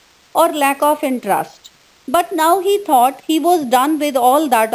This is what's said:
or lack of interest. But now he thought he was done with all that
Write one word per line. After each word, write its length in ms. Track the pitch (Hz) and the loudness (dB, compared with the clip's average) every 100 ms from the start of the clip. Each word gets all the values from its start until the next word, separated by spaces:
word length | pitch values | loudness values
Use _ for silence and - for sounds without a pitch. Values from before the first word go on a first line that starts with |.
| _ _ _ | _ _ _
or 180 | - 330 294 277 | 0 0 0 -2
lack 160 | 277 | 0
of 220 | 294 294 294 | 0 0 -2
interest. 560 | 247 208 160 151 - - _ _ _ - 330 | -4 -2 -4 -4 -14 -20 _ _ _ -4 -2
But 140 | 339 | -2
now 280 | 339 320 381 370 | -2 0 0 0
he 120 | 403 | -2
thought 400 | 403 269 247 277 - | 0 2 2 -2 -4
he 120 | 311 | -2
was 260 | 320 359 254 | 0 0 0
done 260 | 247 285 311 | 0 0 -2
with 180 | 294 254 | -2 0
all 320 | 247 277 311 | 2 2 2
that 240 | 233 220 | 0 2